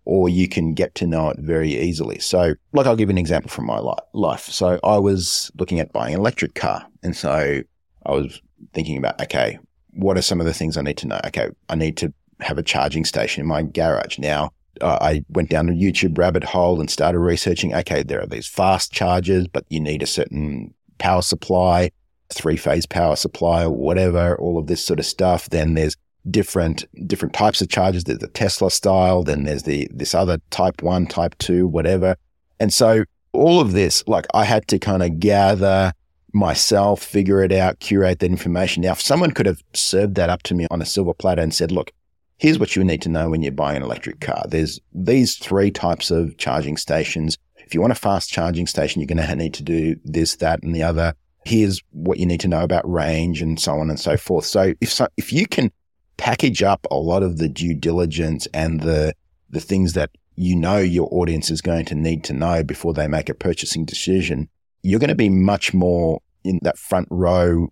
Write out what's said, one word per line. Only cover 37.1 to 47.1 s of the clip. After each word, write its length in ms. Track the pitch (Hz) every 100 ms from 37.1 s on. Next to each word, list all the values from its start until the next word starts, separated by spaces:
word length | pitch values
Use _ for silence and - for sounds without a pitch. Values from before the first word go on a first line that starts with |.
| 101 95 98
it 120 | 95
out, 260 | 95 92 -
curate 400 | - 98 95 90
that 100 | 90
information. 540 | 90 90 87 92 85
Now, 80 | 92
if 100 | 90
someone 300 | - 151 170
could 140 | - 98
have 160 | 85 -
served 420 | - - 95 104 95
that 140 | 85
up 140 | 90
to 100 | -
me 140 | 90 82
on 120 | 85
a 40 | 80
silver 280 | - 87
platter 280 | 82 98 87
and 120 | 80
said, 180 | - 82
"Look, 200 | 90 - - _ _ _ _
here's 200 | 156 160
what 160 | 104 -
you 80 |
need 180 | 95 80
to 60 | 85
know 200 | 80 82
when 120 | 80
you're 120 | 71
buying 240 | 69 73 71
an 60 |
electric 360 | 64 57 - -
car. 240 | - - -
There's 280 | 80 78 - -
these 440 | - 92 131 120 -
three 340 | - 98 101
types 400 | - 87 82 -
of 240 | 82 82 -
charging 380 | - 69 73 76
stations. 640 | - 76 76